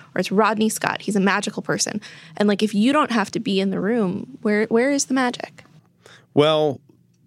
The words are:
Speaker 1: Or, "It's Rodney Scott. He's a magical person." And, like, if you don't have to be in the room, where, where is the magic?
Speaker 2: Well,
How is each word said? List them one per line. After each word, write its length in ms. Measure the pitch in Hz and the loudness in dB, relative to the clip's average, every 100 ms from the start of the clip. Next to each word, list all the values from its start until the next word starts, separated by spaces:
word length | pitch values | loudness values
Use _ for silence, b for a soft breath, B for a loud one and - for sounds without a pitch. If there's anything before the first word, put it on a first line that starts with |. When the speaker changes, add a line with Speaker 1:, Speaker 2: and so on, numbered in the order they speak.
| B | B
Speaker 1:
Or, 60 | - | -4
"It's 120 | 185 | 0
Rodney 380 | 190 214 214 220 | 2 2 2 0
Scott. 320 | - - - | 0 -2 -2
He's 140 | - 208 | -2 0
a 40 | |
magical 440 | 196 190 - - | 2 0 -2 -8
person." 360 | - 151 - 208 B B B - | -6 -4 -2 -6 B B B -2
And, 100 | 208 | 0
like, 140 | 202 | 2
if 140 | 214 196 | 0 2
you 180 | 233 | 2
don't 180 | 294 285 | 2 2
have 200 | 233 196 | 0 -2
to 80 | - | -4
be 200 | 214 190 | -2 -2
in 120 | 196 | 0
the 80 | 180 | -2
room, 580 | 185 240 190 196 254 262 | -2 0 -2 -4 -10 -6
where, 220 | 214 208 220 | -2 0 2
where 240 | 226 262 | 2 2
is 140 | 285 - | 0 0
the 100 | 262 | 0
magic? 480 | 247 - - - - - _ _ B B B 139 | 0 -4 -12 -16 -20 -20 _ _ B B B 2
Speaker 2:
Well, 440 | 151 156 151 127 _ _ _ _ | 4 4 0 -2 _ _ _ _